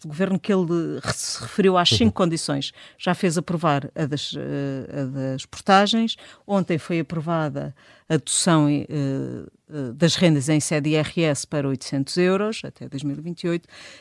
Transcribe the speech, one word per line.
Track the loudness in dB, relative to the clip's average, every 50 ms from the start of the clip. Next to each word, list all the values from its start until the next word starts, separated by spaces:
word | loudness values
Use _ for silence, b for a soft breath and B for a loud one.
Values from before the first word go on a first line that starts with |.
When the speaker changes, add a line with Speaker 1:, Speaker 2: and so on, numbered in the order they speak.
| -14
Speaker 1:
de | -8
governo | -4 -2 0 0 0 0
que | 0 2 2
ele, | 2 2 2 0 0 -2 -2 -6
eh, | -6
re-, | -6 -6 -6
se | -6 -6 -6 -6 -8
referiu | -10 -6 0 2 4 6 6 6
às | 4 4
cinco | 4 4 4
Speaker 2:
Uhum. | 4
Speaker 1:
condições. | 4 4 2 2 0 0 -2 -2 -2 -2 -4 -6 B B B B B B
Já | -2 -2 0
fez | 2 2 0 0 0
aprovar | -2 -2 -2 0 2 2 2 2 0 -4 -4
a | -4 -4
das, | -2 -2 -4 -4 -6 -8
eh, | -8 -6 -6 -4 -4 -4 -4 -6 -6 -8 -8 -6 -6 -6
a |
das | -4 -4 -4 -4 -4 -4 -6 -8
portagens, | -12 -16 -4 2 4 6 6 6 4 2 2 0 0 -2 -6 B B B B B
ontem | B 0 0 0 0 -2
foi | -2 -2 -2 -2 -2
aprovada | -2 -4 -4 -6 -4 -2 -2 0 -2 -2 -4 -6 -8 -8 -10 b b b b b b b
a | -2
dedução, | 0 0 0 -2 0 4 4 6 6 6 4
eh, | 4 2 -2 -4
eh, | -4 -2 -2 -2 -2 -4 -4 -6 -8 -10 -12 -14 -18 _ _ -14 -10 -8 -8 -8 -2
das | 2 2 2 4
rendas | 4 4 4 4 4 4 2
em | 2 2
sede | 2 2 0 0 0 2
I | 2
R | 2 0 0 0 0 2
S | 2 0 -2 -4
para | -4 -4 -2 -2 -2
oitocentos | -2 -4 -6 -4 -2 -2 -2 -2 0
euros | 2 2 2 2 2 0 -2 -4 -6 -10
até | -14 -14 -14 -14 -12
dois | -10 -6 -6
mil | -6 -6
e | -6
vinte | -8 -10 -8 -6 -4
e | -2
oito, | -2 -2 -4 _ B B B B B B